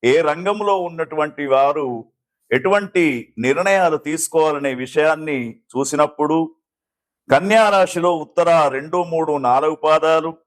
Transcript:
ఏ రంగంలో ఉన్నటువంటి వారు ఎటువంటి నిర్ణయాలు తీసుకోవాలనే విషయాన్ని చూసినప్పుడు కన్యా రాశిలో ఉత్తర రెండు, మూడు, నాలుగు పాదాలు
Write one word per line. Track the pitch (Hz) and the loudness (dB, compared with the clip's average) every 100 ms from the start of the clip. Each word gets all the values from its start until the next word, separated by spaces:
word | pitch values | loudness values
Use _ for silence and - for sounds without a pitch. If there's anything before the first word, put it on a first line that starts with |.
ఏ | 117 143 | 4 2
రంగంలో | 151 156 185 214 208 196 175 | 2 -2 -4 -4 -2 -2 -4
ఉన్నటువంటి | 165 160 156 151 151 143 | -8 -8 -4 -6 -4 0
వారు | 135 139 147 139 120 113 _ _ _ _ | 2 2 0 -4 -8 -12 _ _ _ _
ఎటువంటి | 123 135 202 202 185 165 123 - - | -2 2 0 0 0 0 -2 -8 -6
నిర్ణయాలు | 123 139 190 196 180 151 | -2 0 2 2 2 0
తీసుకోవాలనే | 147 160 - 160 156 147 139 | -4 -6 -2 0 0 0 -4
విషయాన్ని | 127 127 151 156 156 156 139 117 113 _ | -6 -4 0 0 0 -4 -6 -8 -12 _
చూసినప్పుడు | 127 135 147 147 - 147 160 165 _ _ _ _ _ _ _ _ | -6 -4 0 -2 0 -2 0 -2 _ _ _ _ _ _ _ _
కన్యా | 135 185 220 214 | 0 4 2 4
రాశిలో | 202 185 180 175 170 | 4 2 0 -2 -2
ఉత్తర | 151 - 170 165 147 | -4 -2 2 4 2
రెండు, | 131 151 175 | -2 -4 -4
మూడు, | 170 165 160 147 | -2 -2 -2 0
నాలుగు | 127 127 156 156 | 2 2 2 0
పాదాలు | 156 156 160 160 160 160 | 2 2 4 2 0 -10